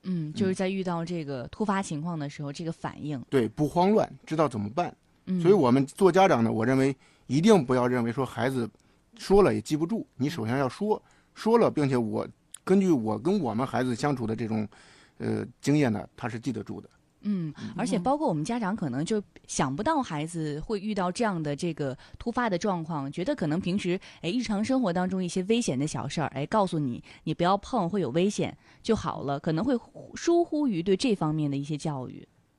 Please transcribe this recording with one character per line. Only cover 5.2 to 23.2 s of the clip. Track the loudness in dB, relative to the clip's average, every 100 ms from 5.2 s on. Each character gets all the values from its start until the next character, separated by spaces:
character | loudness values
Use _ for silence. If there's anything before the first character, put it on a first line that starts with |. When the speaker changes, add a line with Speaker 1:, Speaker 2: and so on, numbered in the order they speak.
| -6
Speaker 1:
嗯。 | 2
Speaker 2:
所 | 6
以 |
我 | 6 6
们 | 4
做 | 2 4 4
家 | 8 6
长 | 6
的， | 2
我 | 2
认 | 2 4
为 | 2 0 _ _ -2
一 | 2
定 | 6 6 6
不 |
要 | 2 4
认 | 2
为 | 0
说 | -2
孩 | -4 -2 -2
子 | 0 -4 _ _ _ _ -16
说 | 4 6
了 | 6
也 | 4
记 | -2 -2
不 |
住， | 0 -4 -6 -4
你 | -4
首 | -2 -2
先 | 0
要 | -2
说， | -2 -2 -2 _ _ _
说 | -4 2 4
了， | 4
并 | 2 2
且 | 0
我 | 0 -4 -6 -12 _ -14
根 | 2 4
据 | 6
我 | 4 2 -2
跟 | 0 0
我 | 0
们 | -2 -2
孩 | 0
子 | 0 0
相 | 0
处 | 0 -2
的 | -4
这 | -2
种， | -2 -4 -10 -20 -20 -20 _
呃， | -4 -4 -6 -4
经 | 2 4
验 | 4
呢， | 0 -6 -10
他 | -8
是 | -6
记 | -6
得 | -6
住 | -8 -12
的。 | -14 _ _ _
Speaker 1:
嗯， | -4 -4 -4 -8
Speaker 2:
嗯。 | -10 -4
Speaker 1:
而 |
且 | -2 0
包 | 0 0
括 | 0
我 |
们 | 0
家 | -2 -2
长 | -2 -2
可 | -4
能 | -4
就 | -2 -2 -4 -20 -8
想 | -2 -2
不 | 0
到 | 0 0
孩 | -2 -6
子 | -6 -4 -6 -6
会 | -6 -6
遇 | -4
到 | -2 -2
这 | 0
样 | -2 -2
的 | -4 -2
这 | -4
个 | -2 -4 -6 -14 -10
突 | -6
发 | -2 -2
的 | 0
状 | 0 -2
况， | -4 -6 -6
觉 | -4